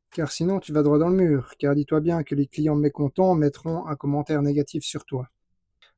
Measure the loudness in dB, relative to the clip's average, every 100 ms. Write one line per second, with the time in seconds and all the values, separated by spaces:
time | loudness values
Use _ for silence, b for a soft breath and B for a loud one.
0 | _ -6 -6 -2 -2 -2 -2 0 2 2
1 | 2 2 2 2 -2 -4 -2 0 0 0
2 | 0 -2 -2 -2 -2 -2 0 2 0 0
3 | -2 2 2 4 2 0 -6 -6 -6 -6
4 | -2 -2 0 0 0 0 -2 -4 -8 -10
5 | -8 -8 -8 _ _ _ _ _ b